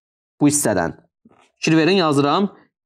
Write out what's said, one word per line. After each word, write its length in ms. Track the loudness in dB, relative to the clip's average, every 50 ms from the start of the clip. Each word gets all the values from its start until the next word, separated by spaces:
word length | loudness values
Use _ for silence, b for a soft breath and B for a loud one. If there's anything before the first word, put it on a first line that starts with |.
| _ _ _ _ _ _ _ _
bu 100 | 0 0
hissədən. 460 | 0 0 -2 -2 0 0 -2 -4 -6 -12 _ _ _ _ _ b b b b b b _
Fikir 160 | -2 0 0
verin, 240 | 2 2 2 2 0 0
yazıram. 480 | 0 0 0 0 0 0 0 -2 -4 b b b b b _ _